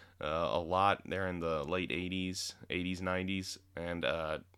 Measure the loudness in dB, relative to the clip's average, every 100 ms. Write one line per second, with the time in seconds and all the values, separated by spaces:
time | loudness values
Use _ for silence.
0 | -20 -6 -2 2 2 2 2 4 6 4
1 | 0 -2 0 0 0 0 0 0 0 -2
2 | -2 -2 -2 -2 -6 -8 -4 -2 -2 -2
3 | 0 0 0 -2 -4 -10 -10 -6 -4 0
4 | 0 0 -2 -4 -6